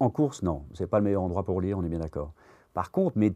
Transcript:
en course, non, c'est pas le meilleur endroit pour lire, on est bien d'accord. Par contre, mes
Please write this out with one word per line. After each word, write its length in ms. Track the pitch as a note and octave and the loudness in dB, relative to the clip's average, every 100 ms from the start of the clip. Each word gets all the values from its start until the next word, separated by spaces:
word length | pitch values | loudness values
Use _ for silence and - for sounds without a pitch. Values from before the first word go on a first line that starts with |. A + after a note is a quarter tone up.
en 80 | B2+ | 0
course, 340 | - D3 - | 2 0 0
non, 220 | F#2 D2+ C#2+ | -2 -2 -8
c'est 140 | - F#2 | -8 0
pas 120 | G#2+ | 2
le 60 | |
meilleur 160 | G#2 G2 | 4 2
endroit 220 | F#2 F2 | 0 -2
pour 180 | F#2+ F#2 | -2 -2
lire, 160 | F#2 G2 | 0 -2
on 80 | |
est 60 | E2+ | -2
bien 80 | E2 | -4
d'accord. 340 | D#2+ D2+ C#2+ - - - _ | -4 -6 -8 -12 -20 -20 _
Par 180 | E2+ F2 | -6 -4
contre, 280 | - F#3 G#2+ | 0 0 4
mes 160 | G#2+ | 2